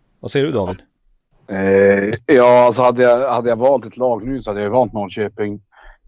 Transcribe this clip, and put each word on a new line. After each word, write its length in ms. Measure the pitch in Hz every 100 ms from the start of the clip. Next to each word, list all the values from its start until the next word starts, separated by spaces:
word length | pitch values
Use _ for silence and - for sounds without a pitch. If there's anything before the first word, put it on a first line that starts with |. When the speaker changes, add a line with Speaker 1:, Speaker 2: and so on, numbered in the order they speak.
| _ _
Speaker 1:
Vad 100 | 120
säger 160 | 143 143
du, 60 |
David? 240 | 127 92 92 _ _ _ _ _ _ -
Speaker 2:
Eh, 680 | 95 98 98 98 101 101 120 - 135
ja, 280 | 123 123 123
alltså 160 | 123
hade 200 | 127 120
jag, 300 | 123 120 131
hade 140 | 120 120
jag 80 | 113
valt 300 | 131 135 110
ett 100 | 117
lag 300 | 127 113 113
nu 160 | 135
så 80 | 107
hade 120 | 101
jag 80 | 104
valt 220 | 123 117
Norrköping. 680 | 107 98 104 101 - 104 104 - _ - -